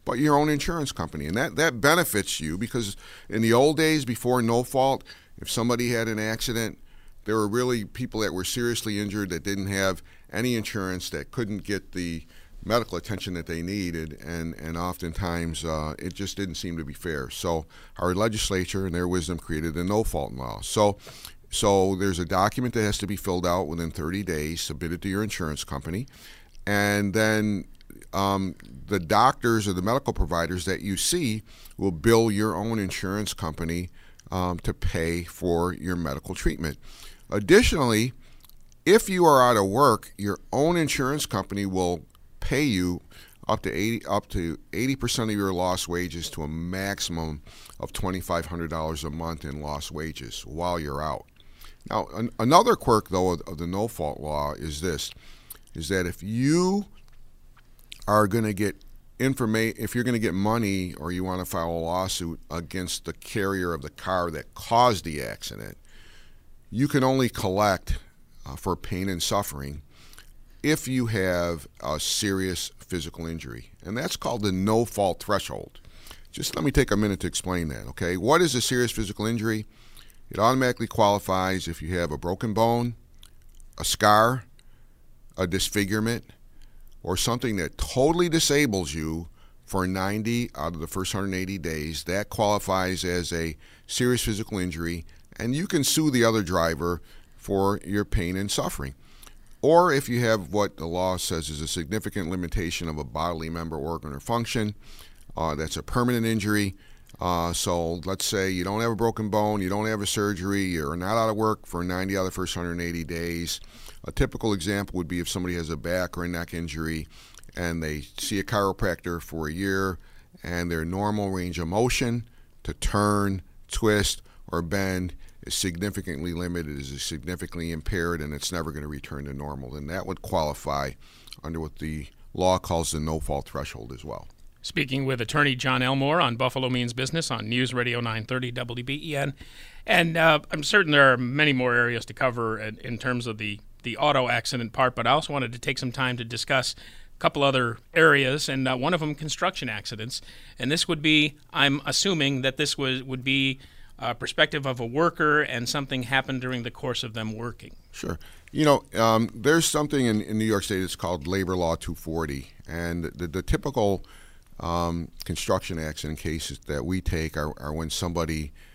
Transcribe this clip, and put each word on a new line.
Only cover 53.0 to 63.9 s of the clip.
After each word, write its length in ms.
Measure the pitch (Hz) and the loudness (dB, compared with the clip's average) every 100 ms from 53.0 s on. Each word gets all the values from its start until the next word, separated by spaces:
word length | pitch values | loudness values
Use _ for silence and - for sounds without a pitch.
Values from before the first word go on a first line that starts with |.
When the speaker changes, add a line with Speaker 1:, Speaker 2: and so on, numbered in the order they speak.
| - | 4
Speaker 1:
though, 220 | 92 92 | 2 2
of, 100 | 85 | 0
of 160 | - 78 | -4 -8
the 100 | 85 | -4
no-fault 520 | 95 113 - 76 - | -2 -2 -2 -6 -4
law 340 | 76 76 73 | -4 -2 -2
is 280 | - 78 73 | -4 -6 -4
this, 300 | 90 71 - - - - - - - - | -2 -2 -6 -12 -20 -20 -20 -20 -16 -10
is 140 | 78 | -2
that 160 | 95 87 | 0 0
if 180 | - | -4
you 600 | 95 113 139 170 185 202 196 - - - - - - - - - - - - | -4 0 4 4 4 2 -2 -14 -20 -20 -20 -20 -20 -20 -20 -20 -20 -8 2
are 180 | 107 104 | 4 4
gonna 280 | 113 110 | 2 0
get 300 | 95 101 - - - - - | 0 -2 -2 -14 -20 -14 -2
informa-, 580 | 131 131 113 110 113 - | 0 0 0 2 0 -2
if 160 | 110 | -4
you're 120 | 123 120 | -2 0
gonna 140 | 117 | 2
get 140 | 107 | 2
money 600 | 92 101 117 104 95 90 | 2 2 2 2 0 -2
or 180 | - 80 | -6 -4
you 140 | 90 92 | -2 -2
wanna 180 | 92 87 | -4 -4
file 240 | 90 85 | -2 -2
a 100 | 85 | -2
lawsuit 600 | 82 90 92 - 85 80 - | 0 0 -2 -2 -4 -8 -8
against 540 | 82 80 92 85 - | -8 -6 -6 -4 -6
the 80 | - | -8
carrier 640 | - - 113 98 95 87 | -12 -6 -2 0 0 -2
of 80 | 80 | -4
the 80 | |
car 420 | 71 | -8